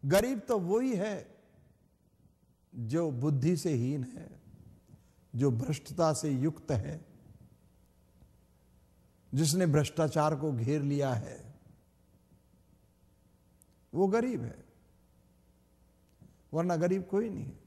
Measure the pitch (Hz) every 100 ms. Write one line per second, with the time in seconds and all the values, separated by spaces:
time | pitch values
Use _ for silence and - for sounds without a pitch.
0 | 139 185 240 262 - 226 170 214 262 214
1 | 208 190 - - _ - - _ _ _
2 | _ _ _ _ _ _ _ - 113 151
3 | 170 123 143 143 139 180 180 135 123 147
4 | 123 - - - - - - - _ -
5 | _ _ _ 120 139 117 - 147 - -
6 | 165 156 156 131 147 156 - 131 139 156
7 | - - - - - - _ _ _ _
8 | _ _ - _ _ _ _ _ _ _
9 | _ _ _ 135 156 165 175 151 143 -
10 | 156 160 151 151 151 127 117 147 139 143
11 | 139 120 - - - - - - _ _
12 | _ _ _ - _ _ _ _ _ _
13 | _ _ _ _ _ _ _ _ _ 143
14 | 196 220 247 208 117 - - _ _ _
15 | _ _ _ _ _ _ _ _ _ _
16 | _ _ - _ _ 151 175 170 175 190
17 | 185 196 226 185 131 -